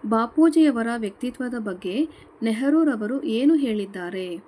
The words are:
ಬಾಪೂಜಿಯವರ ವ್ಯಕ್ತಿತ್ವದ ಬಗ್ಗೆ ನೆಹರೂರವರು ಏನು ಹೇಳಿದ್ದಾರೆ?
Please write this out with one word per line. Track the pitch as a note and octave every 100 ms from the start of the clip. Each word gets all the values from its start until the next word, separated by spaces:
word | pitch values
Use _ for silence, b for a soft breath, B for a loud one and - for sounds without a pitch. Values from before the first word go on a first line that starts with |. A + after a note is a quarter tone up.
| G#3+
ಬಾಪೂಜಿಯವರ | A3+ A#3 - E4 E4 D#4 A#3 A#3 A#3
ವ್ಯಕ್ತಿತ್ವದ | G#3+ G3 B3 - B3 A#3+
ಬಗ್ಗೆ | G#3 F#3 F#3 G3+ D#4 B B -
ನೆಹರೂರವರು | A3+ A3+ C4+ D#4 D#4 A#3 G#3 C4+
ಏನು | F4 A3 C#4
ಹೇಳಿದ್ದಾರೆ? | D#4+ C4+ G#3+ G3 G3+ F3 F#3+ F3+ E3+